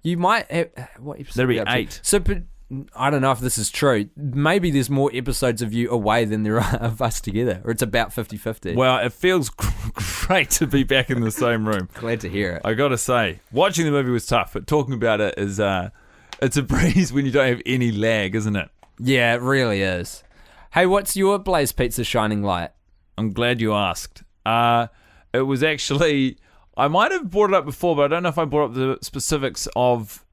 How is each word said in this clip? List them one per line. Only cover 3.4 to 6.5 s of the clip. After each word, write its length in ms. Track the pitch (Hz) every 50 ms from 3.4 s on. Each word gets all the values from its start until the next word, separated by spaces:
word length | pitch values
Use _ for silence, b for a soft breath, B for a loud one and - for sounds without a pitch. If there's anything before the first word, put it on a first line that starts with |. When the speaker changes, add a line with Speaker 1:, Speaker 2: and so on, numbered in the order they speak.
Speaker 1:
this 180 | 123 123 - -
is 120 | 107 -
true. 380 | - - 151 139 123 104 104 98 _
Maybe 540 | 143 147 135 123 143 147 156 180 196 175 175
there's 180 | 143 139 127 123
more 220 | 143 135 139 143
episodes 500 | 117 127 127 139 127 - 135 123 113 104
of 100 | 123 107
you 180 | 110 117 120 -
away 340 | 123 117 101 104 107 120 117
than 180 | 104 107 107
there 180 | 107 107